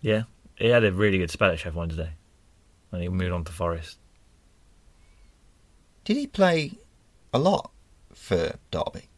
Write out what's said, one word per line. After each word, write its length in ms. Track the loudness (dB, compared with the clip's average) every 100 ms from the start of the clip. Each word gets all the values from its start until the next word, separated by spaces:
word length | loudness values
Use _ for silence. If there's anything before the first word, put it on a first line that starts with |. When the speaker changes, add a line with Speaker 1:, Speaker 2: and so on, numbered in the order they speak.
Speaker 1:
Yeah, 220 | 0 -2 -2 _ -20 -2
he 120 | 4
had 160 | 6
a 80 | 4
really 260 | 4 2 2
good 120 | 0
spell 200 | 0 0
at 80 | 0
Sheff 160 | -6
Wednesday, 380 | -6 -6 -4 -8 -10 _ _ _ _ _ _ _
and 120 | -8
he 60 | -4
moved 240 | -2 -2
on 120 | -4
to 80 | -6
Forest. 460 | -6 -4 -4 -8 -18 _ _ _ _ _ _ _ _ -20 _ -20 -20 -20 _ _ _ _ _ _ _
Speaker 2:
Did 120 | -4 -2
he 100 | -2
play 520 | 2 4 4 -2 -8 -20 _ _ _ _
a 40 | 2
lot 320 | 4 2 -2 -18 _ _ _
for 400 | -20 -4 -2 -2 -6 _
Derby? 380 | -6 -6 -8 -20